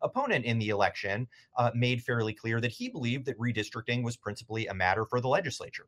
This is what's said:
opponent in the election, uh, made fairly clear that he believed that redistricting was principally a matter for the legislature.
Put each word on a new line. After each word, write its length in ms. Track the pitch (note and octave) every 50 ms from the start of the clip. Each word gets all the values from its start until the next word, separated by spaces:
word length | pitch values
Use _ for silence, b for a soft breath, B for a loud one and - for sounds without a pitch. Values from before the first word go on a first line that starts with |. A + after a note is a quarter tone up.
opponent 440 | E3 D3 - B3 C#4 B3+ G3+ C3+ G#2+
in 120 | A#2 A2+
the 120 | A2+ G#2+ G#2
election, 580 | G#2 G2+ G2+ F2+ - - - G2 G2 A2 B2+ A#2+ b b b b -
uh, 120 | - A#2+ A#2+ A#2
made 260 | A#2 B2 B2 B2+ B2
fairly 320 | - - A#2+ A#2 A2 A2 G#2+
clear 260 | - - A2+ A2+ A#2
that 120 | A#2 A#2
he 180 | - - - B3+
believed 380 | A#3+ E3 A#2+ A#2 B2 C#3 B2+
that 100 | C3+ A#2
redistricting 640 | - A#2 A#2+ A#2 A2 G#2 - - A#2 - - A#2+ B2 B2
was 140 | A#2 A#2
principally 480 | - - G#2+ G2+ - - - A2 A2+ A2+
a 80 | - G2
matter 320 | F#2 F#2 F2+ F#2+ A2 A2
for 160 | - B2 B2
the 80 | A#2 B2+
legislature. 560 | C#3 F#3 - - - - - - - - -